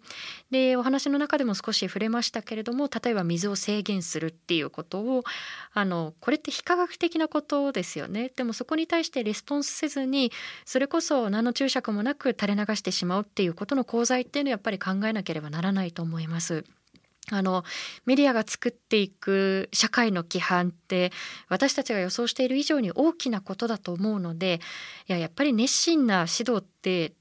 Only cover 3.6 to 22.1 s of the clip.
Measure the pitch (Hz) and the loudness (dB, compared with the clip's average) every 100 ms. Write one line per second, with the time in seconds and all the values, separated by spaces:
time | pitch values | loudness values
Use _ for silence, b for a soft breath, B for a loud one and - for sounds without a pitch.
3.6 | - 208 202 196 165 156 160 165 - 170 | 0 0 0 -2 -2 -4 -4 -6 -2 0
4.6 | 143 - 160 185 226 262 247 B B B | 0 -6 -8 -4 0 0 -2 B B B
5.6 | B 208 196 170 160 - - 294 - - | B -2 0 0 -4 -4 0 0 -2 -8
6.6 | - 349 349 - 339 330 311 302 294 285 | 0 2 2 0 -2 0 0 0 0 0
7.6 | 277 220 175 156 - 202 254 - 240 220 | 0 -2 -4 -6 -6 -4 -6 -4 -4 -4
8.6 | - 320 320 339 320 269 214 208 - 285 | -4 -2 0 0 0 -2 -2 -4 -2 -2
9.6 | 277 - 311 277 262 277 247 B B B | -2 -4 -4 -2 0 2 0 B B B
10.6 | - 262 277 330 - 285 220 208 240 240 | -4 0 0 0 2 2 2 2 0 2
11.6 | 269 262 233 208 226 285 262 - 202 202 | 0 0 -2 -2 -2 0 -2 0 0 0
12.6 | 208 208 - 185 180 190 208 - 185 165 | 0 -2 -2 -2 0 0 -2 0 0 0
13.6 | 202 277 233 233 233 254 247 285 277 220 | -2 0 0 0 2 2 0 -2 0 0
14.6 | 226 196 185 190 214 220 185 160 151 156 | -2 -2 -2 0 0 -2 -2 -6 -6 -2
15.6 | 185 196 180 170 165 165 160 165 165 160 | 0 2 0 -4 -4 -4 -4 -4 -2 -4
16.6 | - _ _ _ _ _ - 202 190 185 | -6 _ _ _ _ _ -4 0 2 0
17.6 | 170 B B B - 269 285 233 214 - | -2 B B B 2 6 6 4 0 -4
18.6 | 240 - _ 214 196 - - 196 190 190 | -4 -6 _ 2 2 -2 0 2 2 0
19.6 | - - 220 - 226 180 170 185 - 180 | 0 0 2 2 2 0 -2 -4 0 2
20.6 | 180 - _ 185 180 B B B - 185 | 2 -2 _ 0 0 B B B -4 0
21.6 | 269 - 262 214 185 | 2 2 0 0 0